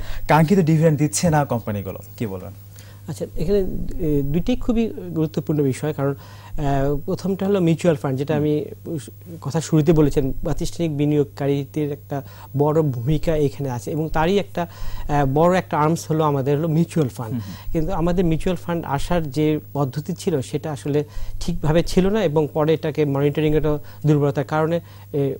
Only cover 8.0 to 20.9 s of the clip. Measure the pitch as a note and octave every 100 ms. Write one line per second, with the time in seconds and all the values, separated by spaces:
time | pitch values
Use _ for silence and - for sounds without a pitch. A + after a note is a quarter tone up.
8 | C#3 C3 C#3+ D3+ D3+ D3+ - - - D#3+
9 | - - - E3 C3+ D#3+ - D#3 D3+ D#3
10 | D3 D3+ C3+ - E3+ C#3+ E3 - E3+ C#3+
11 | D3 D3 C#3 - C#3 C#3+ C#3 D#3 D3 D3
12 | - C#3+ - - - C3+ D3 D3+ D#3 B2
13 | A#2+ D#3 - D#3 C#3 - C#3 A#2+ - D#3
14 | D#3 D#3 E3 G3+ - - E3+ - - -
15 | - D3 C#3 C#3 F3 F#3 - D3+ D3+ E3
16 | - D#3 D#3 C#3 C3 C#3+ E3 D#3 D#3+ E3+
17 | B2+ - A2+ B2 G2 E2+ - E3+ D#3 F#3+
18 | E3+ F3 E3+ D#3 F#3+ E3+ - E3+ - C#3+
19 | - F3 D3+ C#3+ D#3 D3+ - C#3 C#3 D3+
20 | D3 E3 G3 D3 - D3 D#3+ C#3 D3+